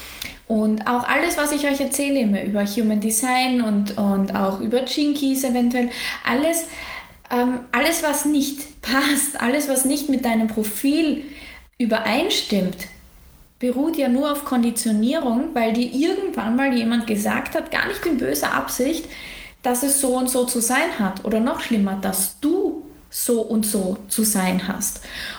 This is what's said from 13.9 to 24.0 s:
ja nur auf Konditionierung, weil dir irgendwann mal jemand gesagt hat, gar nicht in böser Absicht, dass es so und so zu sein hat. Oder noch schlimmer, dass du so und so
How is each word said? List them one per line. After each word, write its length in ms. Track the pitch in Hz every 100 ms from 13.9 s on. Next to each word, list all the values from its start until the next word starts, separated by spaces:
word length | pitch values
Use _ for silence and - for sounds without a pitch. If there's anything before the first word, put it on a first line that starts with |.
| 320
ja 100 | 262
nur 220 | 247 294
auf 140 | 285 285
Konditionierung, 1040 | 254 233 233 233 214 226 320 262 226 320
weil 200 | 240 226
dir 180 | 226 247
irgendwann 640 | 262 330 392 381 247 214 240
mal 180 | 277
jemand 340 | 247 226 233 220
gesagt 480 | 208 214 226 262 330
hat, 160 | -
gar 160 | - -
nicht 180 | 403 349
in 120 | 277
böser 360 | 262 285 -
Absicht, 520 | - - - 262 320 - - - - - -
dass 180 | 247 247
es 180 | 277 277
so 160 | 262 254
und 120 | 254
so 160 | 254 247
zu 140 | 240
sein 400 | 220 254 339 359
hat. 260 | 196 190 220
Oder 140 | 220
noch 220 | 240 330
schlimmer, 360 | - 220 196 196
dass 380 | 190 185 - -
du 460 | 294 370 370 - - - -
so 320 | - - 233
und 240 | 214 220 214
so 320 | 202 185 196